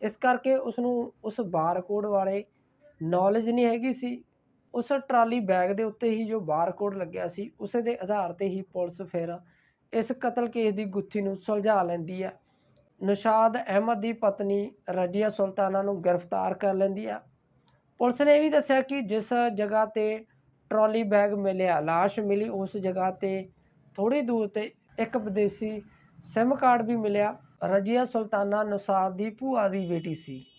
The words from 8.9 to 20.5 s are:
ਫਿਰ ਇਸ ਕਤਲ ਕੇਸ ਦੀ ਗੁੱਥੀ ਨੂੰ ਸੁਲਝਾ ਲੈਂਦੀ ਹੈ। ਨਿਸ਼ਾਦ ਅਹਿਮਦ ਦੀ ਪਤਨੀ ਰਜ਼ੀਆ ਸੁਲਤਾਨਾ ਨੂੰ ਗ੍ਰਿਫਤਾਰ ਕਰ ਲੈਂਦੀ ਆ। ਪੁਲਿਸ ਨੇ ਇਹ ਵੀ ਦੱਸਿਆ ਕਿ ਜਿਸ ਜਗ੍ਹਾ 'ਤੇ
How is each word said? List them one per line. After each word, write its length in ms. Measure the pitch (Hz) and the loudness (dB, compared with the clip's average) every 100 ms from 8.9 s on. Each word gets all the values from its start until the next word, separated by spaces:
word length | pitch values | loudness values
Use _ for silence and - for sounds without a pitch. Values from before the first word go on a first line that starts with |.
| 175 | -6
ਫਿਰ 360 | 180 175 165 175 _ _ _ _ - | -8 -6 -6 -8 _ _ _ _ -6
ਇਸ 200 | 226 220 247 | -4 -4 -4
ਕਤਲ 280 | 247 240 233 | -2 -2 -2
ਕੇਸ 260 | 233 220 | 0 0
ਦੀ 100 | 202 | 0
ਗੁੱਥੀ 360 | 208 196 196 214 | -4 -6 -4 -4
ਨੂੰ 160 | 196 190 | -4 -4
ਸੁਲਝਾ 460 | - 208 208 202 | -2 0 2 2
ਲੈਂਦੀ 400 | 175 170 160 185 | 2 -2 -6 -6
ਹੈ। 180 | 185 - _ _ _ _ _ - | -8 -10 _ _ _ _ _ -6
ਨਿਸ਼ਾਦ 540 | 190 202 226 220 226 220 | -2 0 2 4 4 2
ਅਹਿਮਦ 440 | - 196 226 214 | 0 0 2 -2
ਦੀ 120 | 226 | -2
ਪਤਨੀ 600 | 226 208 202 202 202 208 - - | 0 0 0 0 0 -2 -8 -6
ਰਜ਼ੀਆ 380 | 180 180 196 214 | -2 0 0 0
ਸੁਲਤਾਨਾ 540 | 208 196 190 196 190 | 0 -2 0 0 0
ਨੂੰ 220 | 202 196 | -2 0
ਗ੍ਰਿਫਤਾਰ 500 | 175 175 175 190 185 | 0 0 -2 -4 -2
ਕਰ 200 | 185 202 | 0 0
ਲੈਂਦੀ 320 | 196 196 196 220 | 2 0 -2 -6
ਆ। 140 | 208 - _ _ _ _ _ _ - | -10 -12 _ _ _ _ _ _ -2
ਪੁਲਿਸ 220 | 247 247 | 0 4
ਨੇ 160 | 285 294 | 6 6
ਇਹ 40 | |
ਵੀ 80 | 311 | 6
ਦੱਸਿਆ 320 | 294 285 269 | 2 4 2
ਕਿ 200 | 269 277 | 2 -4
ਜਿਸ 280 | 202 214 214 240 240 | -2 -4 0 0 0
ਜਗ੍ਹਾ 300 | 202 208 214 | 0 0 0
'ਤੇ 400 | 214 220 214 220 220 _ _ | 0 0 -2 -4 -10 _ _